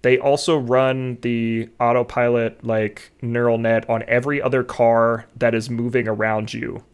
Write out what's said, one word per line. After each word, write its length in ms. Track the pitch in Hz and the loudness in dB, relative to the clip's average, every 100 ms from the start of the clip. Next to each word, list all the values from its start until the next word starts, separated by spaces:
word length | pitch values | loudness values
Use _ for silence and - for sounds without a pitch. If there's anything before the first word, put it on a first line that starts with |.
They 160 | 123 127 | 4 2
also 400 | 143 139 - 156 | 2 0 0 0
run 640 | 123 127 131 131 127 120 | 2 2 2 0 -6 -6
the 480 | 120 117 113 113 113 _ | -4 -2 -2 -4 -6 _
Autopilot, 840 | 120 120 120 - 120 120 113 113 | 2 2 0 0 0 2 -2 -6
like, 480 | 117 110 107 107 - _ | -4 -2 -2 -6 -20 _
neural 380 | 123 120 120 117 | -4 0 2 2
net 280 | 117 113 113 | 2 0 0
on 160 | 113 - | -4 0
every 340 | 120 131 143 | 0 0 -2
other 220 | 131 131 | 0 0
car 640 | 123 - 117 117 117 113 113 - | -2 2 4 4 4 0 -6 -2
that 160 | 120 | 0
is 160 | 113 110 | 0 -4
moving 380 | 117 120 127 113 | -4 -2 -2 -2
around 480 | 104 110 107 107 117 | -2 0 -2 -4 -8
you 280 | 117 120 - | -8 -10 -14